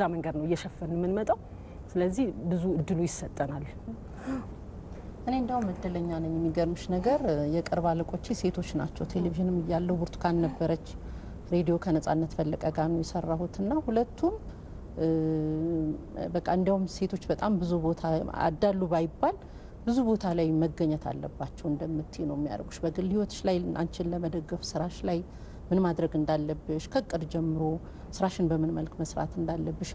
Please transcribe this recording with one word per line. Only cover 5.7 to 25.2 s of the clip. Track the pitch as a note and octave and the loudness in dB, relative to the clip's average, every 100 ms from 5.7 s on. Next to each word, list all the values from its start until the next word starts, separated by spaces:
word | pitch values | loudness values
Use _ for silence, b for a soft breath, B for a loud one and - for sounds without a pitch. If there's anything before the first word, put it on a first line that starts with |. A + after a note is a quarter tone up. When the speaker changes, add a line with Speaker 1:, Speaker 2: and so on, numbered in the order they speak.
| F3+ F#3 F3 E3+ E3 | -2 -2 -2 0 0
Speaker 2:
ነኝ። | D#3+ | 0
የሚገርምሽ | D#3+ E3 D#3+ E3+ E3+ - | 2 2 4 2 0 0
ነገር | F3+ G3+ D4 B3+ D3+ D3 | 2 4 4 4 2 2
የቅርብ | B3+ B3 - E3+ | 2 2 2 4
አለቆቼ | E3 D#3+ F3 - | 2 0 -4 -4
ሴቶች | A#3 F3+ F3 F3 | 0 0 0 -2
ናቸው። | D#3 D#3+ - D#3+ | -2 -2 -4 -2
ቴሌቪዥንም | F#3 F3 E3 F#3 F3+ | 0 0 2 2 2
እያለሁ | E3 E3 F3+ F3+ | 2 2 2 0
ብርቱካን | E3+ - F3 E3+ | 0 0 2 4
ነበረች፣ | D#3+ - E3 E3 - - B B B B - | 2 2 2 0 -2 -10 B B B B 0
ሬዲዮ | F3 E3+ E3+ | 2 4 2
ከነጻነት | - D#3 D3 D#3 D#3+ | 4 2 4 2 2
ፈለቀ | - D#3 D#3 D#3+ | 0 -2 0 0
ጋር | D#3 D#3 | 2 2
ነው | E3 | 2
የሰራሁት | D#3+ F3+ E3 D#3+ F3 - | 0 -2 0 0 -2 -2
እና | G3 D#4 | 0 2
ሁለቱም፣ | D#4 A3+ A#3+ - E4 A4 - B B B - - | 2 2 2 2 0 0 -6 B B B -10 -2
እ፣ | D#3+ D#3+ D#3 D#3 D#3 D#3 E3 E3 D#3 - - - F3 | 2 4 2 2 0 0 0 0 0 -2 -8 -6 -4
በቃ | F3 - | -2 2
እንደውም | F3+ F#3 G3 F#3 | 2 4 2 0
ሴቶች | - F#3+ F#3 - | -2 -2 -2 -2
በጣም | D#3 G#3 G3+ | 0 2 2
ብዙ | E3+ F3 | 2 2
ቦታ | D#3+ E3 E3 D#3+ - - | 2 2 2 0 0 0
አዳሉ | D#3+ D#3 G#3 F#3+ F3+ | 0 4 2 4 2
ባይባል | E3 E3 - D4 G4 B B B B | 2 2 2 0 0 B B B B
ብዙ | - A#3+ | 0 2
ቦታ | A#3 G#3+ G3 | 4 4 2
ላይ | E3+ D#3+ D#3 | 2 4 4
መገኘት | D#3+ D#3 D#3+ D#3 - | 2 2 2 2 -2
አለባቸው | C3+ D3 - C#3 - E3 | -6 -6 -6 -8 -4 -2
እንደምትይ | D3 D#3+ D#3 D#3 - D#3+ | -2 0 -2 -4 -4 -4
ነው | C#3+ | -2
የሚያደርጉሽ። | D3 G#2 - - | -2 -4 -8 -4
በግል | E3 D#3+ F#3 | -2 0 0
ህይወትሽ | G#3 G3+ - | 2 0 0
ላይ | G3 F3+ F3 E3+ | 2 2 2 0
አንቺን | E3+ - F3 | -2 -2 -2
ለመደገፍ | F3 E3+ E3+ D#3 E3+ | -2 -2 -2 -4 -6
ስራሽ | - D#3 F3 - | -4 -2 -4 -2
ላይ | F#3+ F3 | -2 -2